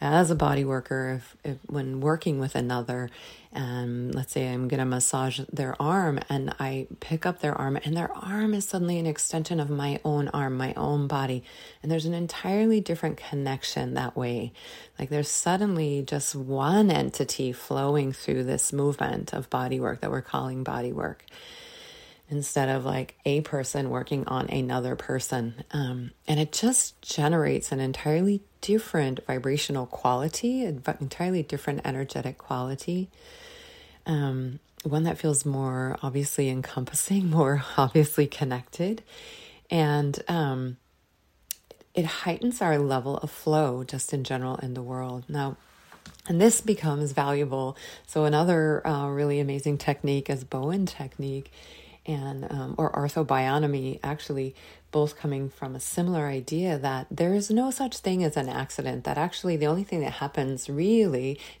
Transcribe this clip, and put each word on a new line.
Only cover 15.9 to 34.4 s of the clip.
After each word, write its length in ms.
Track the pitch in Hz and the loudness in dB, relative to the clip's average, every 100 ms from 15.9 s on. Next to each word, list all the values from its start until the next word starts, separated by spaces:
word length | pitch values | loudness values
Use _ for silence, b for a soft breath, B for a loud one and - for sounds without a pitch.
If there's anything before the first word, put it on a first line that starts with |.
| 143 | 0
just 320 | 135 147 - | 0 -2 -2
one 580 | 143 131 135 139 196 208 | -4 -2 0 4 6 8
entity 600 | 151 131 - 131 - 131 | 6 2 -2 -2 -2 -2
flowing 600 | 120 - 135 139 147 135 | -4 -4 0 2 2 2
through 320 | 131 - 131 | -2 -2 0
this 280 | 127 143 - | 0 0 0
movement 600 | 143 143 139 139 - - | 2 2 2 -2 -2 -4
of 180 | - 131 | -6 -2
body 300 | 127 127 131 | -2 0 0
work 200 | 127 - | -2 -2
that 100 | - | -4
we're 100 | 135 | -4
calling 400 | - 135 131 131 | -4 -4 -4 -4
body 300 | 127 123 123 | -4 -4 -4
work, 320 | - - - - B B B B B B B B B - | -4 -6 -8 -16 B B B B B B B B B -6
instead 380 | 147 139 143 135 | -4 -2 0 2
of, 160 | 131 | 0
like, 320 | 131 135 127 - | 0 -2 -4 -4
a 160 | 143 147 | 0 0
person 480 | 151 143 131 143 135 | 0 -2 -2 -2 -2
working 360 | 127 123 139 - | -2 -2 -2 -2
on 220 | 131 - | -2 -2
another 440 | 139 127 127 127 | -2 0 0 -2
person. 720 | 123 - 131 - 127 117 117 - | -4 -2 -4 -2 -2 -4 -6 -6
Um, 400 | 147 131 127 123 - - | -4 -2 -4 -8 -8 0
and 120 | 151 | 2
it 140 | 151 | 2
just 480 | - 226 247 - - | 2 2 4 0 -6
generates 720 | - - 147 165 143 135 - | -6 0 2 4 4 0 -2
an 80 | 135 | -2
entirely 640 | 131 131 147 156 196 202 - _ | -2 -2 0 2 4 2 -2 _
different 600 | - 220 - 165 135 131 - | 2 2 2 0 0 0 -2
vibrational 600 | 131 131 147 - 139 123 | -2 0 0 0 -2 -4
quality, 800 | - 123 123 156 - 233 262 | -2 2 2 0 -2 0 0
an 160 | 226 139 | -2 -2
v-, 120 | - - | -4 -4
entirely 420 | 139 - 180 185 | -6 -2 0 0
different 380 | 147 143 - 139 | 0 -4 -4 -4
energetic 520 | 139 135 139 135 127 - | -2 -4 -4 -4 -6 -8
quality, 720 | - 131 127 135 - 180 185 B B B B B B B B B - | -6 -4 -2 -4 -4 -4 -4 B B B B B B B B B -2
um, 540 | 151 139 131 | 0 0 -2